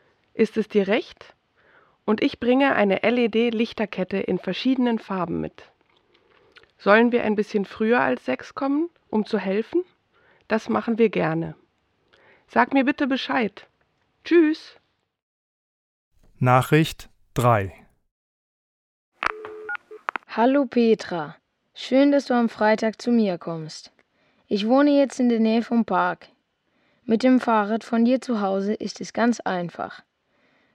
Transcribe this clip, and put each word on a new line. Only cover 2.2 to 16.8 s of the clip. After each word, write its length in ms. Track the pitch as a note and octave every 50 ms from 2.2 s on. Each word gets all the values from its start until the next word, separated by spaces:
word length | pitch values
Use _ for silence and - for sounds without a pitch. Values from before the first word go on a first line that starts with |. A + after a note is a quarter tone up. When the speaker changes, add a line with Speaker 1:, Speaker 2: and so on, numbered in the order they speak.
Speaker 1:
ich 180 | - C#4 - -
bringe 340 | A#3 A#3+ B3+ C4+ C#4 C4+ -
eine 280 | - G#3 G3 F#3+ -
L-E-D-Lichterkette 1120 | - G#3+ B3 B3 A#3+ A3 - A3 A#3+ A#3+ A3+ A3 A#3+ - - - G#3+ F#3 - F#3 F#3 - G3
in 220 | G3 - - F#3+ E3+
verschiedenen 600 | - F#3+ F3+ - - B3+ C4 C4 B3 A#3+ A3+ A3
Farben 440 | - - F#3+ F#3 E3+ E3+ E3+ D#3+
mit. 280 | D#3 D#3+ - - - - _ _ _ _ _ _ _ _ _ _ _ _ _ _ _ _ _ - _ _ _ _
Sollen 340 | - G3 G#3 A3+ A#3+ A#3+
wir 120 | A#3+ A#3 -
ein 120 | G#3+ G#3
bisschen 300 | G#3 G3+ - - G#3 F#3+
früher 340 | - - - A3 A3 A#3+ B3
als 240 | C4 C4 B3+ - -
sechs 300 | B3+ C4 - - - -
kommen, 340 | - C#4 C#4 C#4 D4 E4+ F4 _ _ _ _
um 160 | - G#3+ G3+
zu 100 | - A3+ G3+
helfen? 460 | F#3+ G3 F#3+ G#3+ A3+ - - F4 F#4 _ _ _ _ _ _ _ _ _ _ _ _ -
Das 220 | A3 A3+ - -
machen 260 | A3 G#3+ - A#3 A#3
wir 140 | G#3+ A3+ G#3
gerne. 460 | - F#3 E3+ D#3+ D#3+ E3 E3 D#3+ D3+ - _ _ _ _ _ _ _ _ _ _ _ _ _ _ _ _ _
Sag 260 | _ - A3+ A#3+ -
mir 120 | C#4 C#4 B3
bitte 200 | C4+ D4 - D4
Bescheid. 600 | B3+ C4+ B3 - - C4+ C4+ A3+ G3 - - - - _ _ _ _ _ _ _ _ _ _
Tschüss. 560 | - - E4 F4 D#4 D4+ D#4+ - - - - _ _ _ _ _ _ _ _ _ _ _ _ _ _ _ _ _ _ _ _ _ _ _ _ _ _ _ _ _ _ _ _ -
Speaker 2:
Nachricht 680 | B2+ B2+ B2 C3 B2 - D#3 D#3